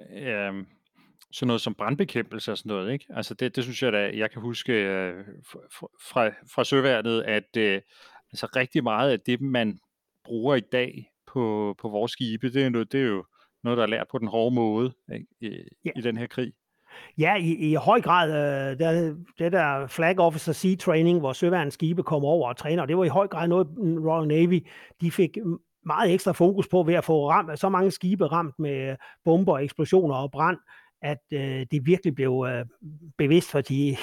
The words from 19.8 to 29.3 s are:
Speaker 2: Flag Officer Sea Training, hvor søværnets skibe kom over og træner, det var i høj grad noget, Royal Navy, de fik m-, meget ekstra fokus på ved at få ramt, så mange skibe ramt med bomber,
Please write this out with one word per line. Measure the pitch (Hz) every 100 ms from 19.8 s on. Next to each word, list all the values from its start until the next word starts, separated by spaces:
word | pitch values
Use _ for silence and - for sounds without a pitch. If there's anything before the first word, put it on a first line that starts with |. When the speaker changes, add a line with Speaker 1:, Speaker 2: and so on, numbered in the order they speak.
| 135
Speaker 2:
Flag | - 165 185
Officer | 170 156 -
Sea | 151 185 185
Training, | - 160 170 175
hvor | 139
søværnets | 131 175 180 143
skibe | - 160 170
kom | - 151 139
over | 170 123
og | 123
træner, | 147 170 139
det | 175
var |
i | 175
høj | 160 196
grad | 165 170
noget, | 175 160 165
Royal | 175 165 160 165 156
Navy, | 151 175 175 - - - -
de | 170
fik | - 170 202
m-, | 196 170 _ _ 165
meget | 151 -
ekstra | 185 196
fokus | - 175 202 -
på | 180
ved | 165
at | 175
få | - 160 143
ramt, | 180 160 151
så | 190
mange | 190 190
skibe | 180 180 190 160
ramt | 170 165 -
med | 151 135 135 127 - -
bomber, | 170